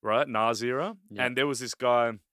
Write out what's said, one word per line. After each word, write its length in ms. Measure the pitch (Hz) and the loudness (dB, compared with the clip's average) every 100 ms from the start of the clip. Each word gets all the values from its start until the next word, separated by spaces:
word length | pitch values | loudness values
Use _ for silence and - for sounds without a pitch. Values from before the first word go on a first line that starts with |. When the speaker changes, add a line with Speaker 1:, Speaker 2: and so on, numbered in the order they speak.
Speaker 1:
right? 260 | 110 113 143 | 2 2 2
Nas 340 | 110 113 113 | 2 0 0
era. 340 | 120 127 185 214 _ | -2 -2 -4 -8 _
Speaker 2:
Yeah. 160 | 104 127 | -4 -2
Speaker 1:
And 100 | 123 | 0
there 100 | 143 | -2
was 120 | 123 | -2
this 160 | 123 - | -8 -2
guy 440 | 127 120 117 110 _ | 2 2 2 -2 _